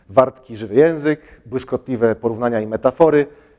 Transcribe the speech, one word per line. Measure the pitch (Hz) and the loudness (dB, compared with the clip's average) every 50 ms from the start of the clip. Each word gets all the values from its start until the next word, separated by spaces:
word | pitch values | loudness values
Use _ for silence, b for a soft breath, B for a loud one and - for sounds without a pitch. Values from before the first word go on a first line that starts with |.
| b b | b b
Wartki, | 95 131 127 131 - - _ - 117 | 2 2 2 2 0 -12 _ -18 -14
żywy | 104 113 101 104 | -12 -8 -2 2
język, | 127 151 165 165 151 143 151 151 147 - - - _ - | 4 4 4 2 -2 -2 -4 -4 -4 -8 -20 -20 _ -16
błyskotliwe | 113 123 131 - - 131 113 - - 131 110 117 113 107 | -10 -10 -10 -8 -6 -8 -8 -6 -6 -4 0 0 0 0
porównania | - - 117 113 110 120 120 120 110 | 0 -4 -6 -4 -2 -4 -4 -2 -4
i | 107 | -6
metafory, | 107 110 110 - 131 - - 165 156 147 147 143 - b b b b b | -6 -6 -2 -2 -2 2 2 2 4 4 2 0 -2 b b b b b